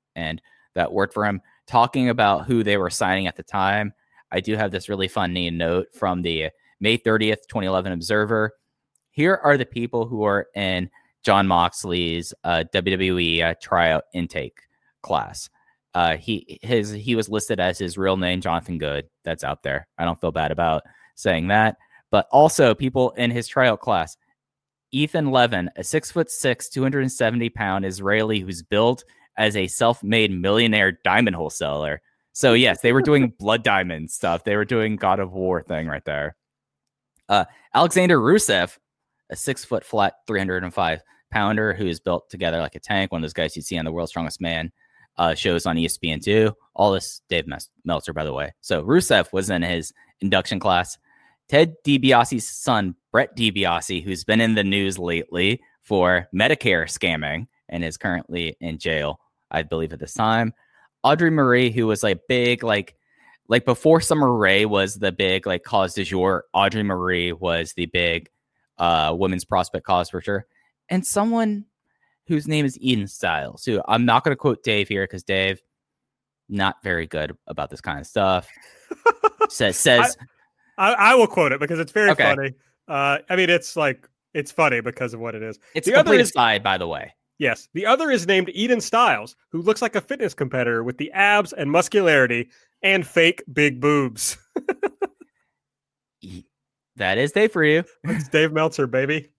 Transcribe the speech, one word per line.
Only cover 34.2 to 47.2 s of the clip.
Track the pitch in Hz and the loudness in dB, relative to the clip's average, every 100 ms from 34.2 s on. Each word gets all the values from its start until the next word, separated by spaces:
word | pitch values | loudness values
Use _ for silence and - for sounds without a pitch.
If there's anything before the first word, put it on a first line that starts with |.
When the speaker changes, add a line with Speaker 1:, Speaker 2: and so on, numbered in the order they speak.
| 92 85 - | -2 -2 -2
Speaker 1:
They | 104 | -2
were | 104 | 0
doing | 117 110 101 | 0 -2 0
God | 98 98 | 0 0
of | 92 | -2
War | 95 92 87 | -4 -2 -2
thing | 76 80 80 | -4 -6 -6
right | 71 - | -8 -6
there. | 73 73 - _ _ _ _ _ _ _ _ - | -6 -6 -10 _ _ _ _ _ _ _ _ -2
Uh, | 101 - _ _ | 0 -2 _ _
Alexander | 120 170 190 180 151 | 2 4 4 4 4
Rusev, | 117 208 - 95 90 - _ _ _ _ - | 4 2 2 0 -2 -6 _ _ _ _ -16
a | - | -8
six-foot | - 127 - 117 - | -6 -6 -4 -6 -2
flat, | 110 98 - - | 0 0 -2 -4
three | 104 | -2
hundred | 95 92 | -2 -4
and | 90 | -4
five | 98 82 80 - _ _ | -2 -2 -2 -8 _ _
pounder | 110 101 107 110 | -2 0 0 0
who | 95 95 | -2 -4
is | 80 | -4
built | 92 87 - | -2 -4 -4
together | 90 85 82 | -6 -2 -2
like | 76 - | -4 -8
a | |
tank, | - 101 98 | -4 -2 -2
one | 85 | -4
of | |
those | 78 | -6
guys | 87 80 82 | -4 -4 -6
you'd | - | -8
see | 85 | -6
on | 80 | -6
the | |
World's | 85 85 | -6 -6
Strongest | 85 80 - | -6 -8 -6
Man, | 87 82 85 - _ _ _ - | -6 -6 -8 -12 _ _ _ -2
uh, | 85 80 | -2 0
shows | 98 85 87 | 0 0 0
on | 82 | -2
E | 82 | -2
S | - | -4
P | 82 | -6
N | 78 | -4
two. | 101 110 110 - _ | 0 2 2 -2 _
All | - 101 | 0 2
this | 95 - - | 0 -6 -14